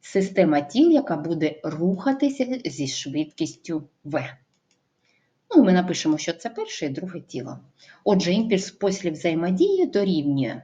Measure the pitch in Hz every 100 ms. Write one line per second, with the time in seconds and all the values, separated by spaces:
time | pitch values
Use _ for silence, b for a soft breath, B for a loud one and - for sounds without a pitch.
0 | - 196 190 - 165 147 147 240 339 302
1 | - 160 160 160 151 - 156 156 180 190
2 | 269 269 285 269 247 254 160 131 135 -
3 | 143 139 151 - 156 - - 156 143 _
4 | 147 143 131 - _ _ _ _ _ _
5 | _ _ _ _ _ 370 202 185 180 165
6 | - 220 - - 233 233 440 - 151 135
7 | 185 175 - 135 - - - _ b b
8 | 196 196 170 196 226 190 - _ 202 190
9 | 180 156 170 165 175 185 403 381 349 202
10 | 196 160 143 139 120 -